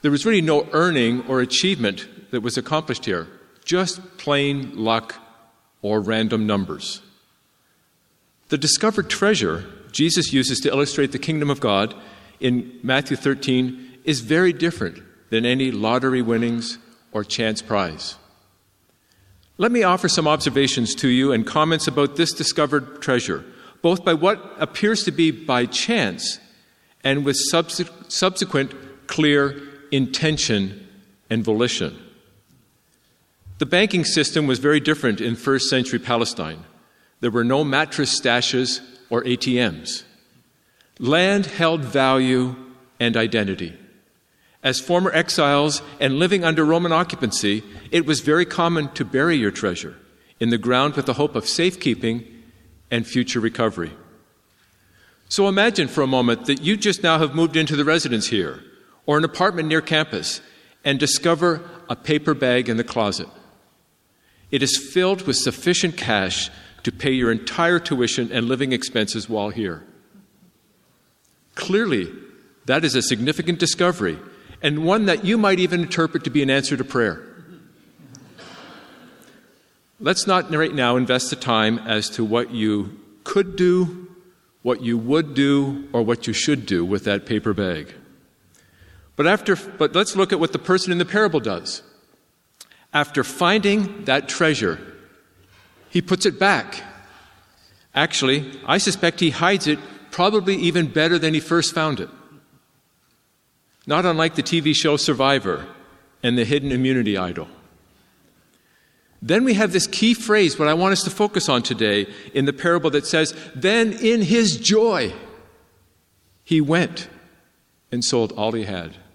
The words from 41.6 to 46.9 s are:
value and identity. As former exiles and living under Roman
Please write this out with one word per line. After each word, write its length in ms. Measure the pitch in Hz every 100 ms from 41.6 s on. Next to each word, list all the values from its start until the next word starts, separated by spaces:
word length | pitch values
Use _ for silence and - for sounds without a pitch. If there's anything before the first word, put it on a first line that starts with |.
| 165 165
value 720 | 131 139 131 135 131 127 127 127 - - _ _
and 180 | 120 113
identity. 580 | 113 110 101 92 87 - - _ _ _ _ _ _ _
As 180 | 135 127
former 300 | - 175 185
exiles 720 | 156 180 - 147 143 151 143 - -
and 200 | 135 135
living 240 | 175 196
under 220 | 170 160 151
Roman 260 | 165 175